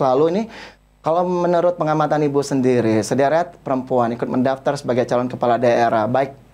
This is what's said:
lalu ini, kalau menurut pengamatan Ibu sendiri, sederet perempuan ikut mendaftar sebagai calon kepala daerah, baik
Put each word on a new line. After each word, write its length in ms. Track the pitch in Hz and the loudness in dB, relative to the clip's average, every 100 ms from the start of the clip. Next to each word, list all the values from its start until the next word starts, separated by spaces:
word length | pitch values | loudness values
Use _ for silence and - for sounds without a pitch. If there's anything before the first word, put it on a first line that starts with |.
lalu 320 | 135 131 160 | 0 2 2
ini, 80 | 196 220 - - - _ _ | 0 -6 -10 -20 -20 _ _
kalau 240 | 151 170 | -2 -2
menurut 560 | 180 175 175 170 175 175 | 0 0 0 2 2 0
pengamatan 480 | 156 151 147 151 151 | 0 0 0 0 0
Ibu 160 | 139 | 0
sendiri, 640 | 139 139 127 123 113 110 101 | -2 0 2 2 2 0 0
sederet 480 | 127 139 160 170 - | 0 2 0 -2 -8
perempuan 480 | 139 131 127 127 117 | -4 -4 -2 0 0
ikut 160 | 117 123 | -2 -4
mendaftar 480 | 127 131 135 147 | 0 0 0 -2
sebagai 320 | 143 127 120 117 | -4 -2 -2 0
calon 240 | 123 127 | 0 -2
kepala 320 | 127 123 117 | -2 0 2
daerah, 480 | 123 120 117 113 107 | 2 2 2 2 0
baik 240 | 131 139 - - | 0 -2 -6 -16